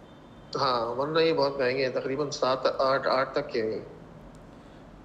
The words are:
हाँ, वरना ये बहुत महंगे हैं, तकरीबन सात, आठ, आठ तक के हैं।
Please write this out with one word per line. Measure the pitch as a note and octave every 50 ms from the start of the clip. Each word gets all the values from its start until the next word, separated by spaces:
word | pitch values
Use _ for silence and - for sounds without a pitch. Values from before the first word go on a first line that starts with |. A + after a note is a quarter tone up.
| - - - - - - - - - - - C#3+
हाँ, | C#3 C3+ B2+ A#2+ A2+
वरना | A#2 A#2+ B2 C#3 D3 D#3 E3
ये | E3 E3 D#3+
बहुत | C#3 C#3 C#3 C#3 -
महंगे | C3 B2 B2+ C3+ C3+
हैं, | B2+ A#2+
तकरीबन | C3 - C3 C3+ C#3 D3+ C#3
सात, | C#3 - - B2+ C3 C3 - C#3
आठ, | - - C#3 C3 C3+ C3+ - -
आठ | A2+ C3 C3+ C3+ -
तक | D3 C#3 -
के | - A#2+
हैं। | A2 A2 G#2+ - - - - - - - - - - - - - - - - - - - - - - - - -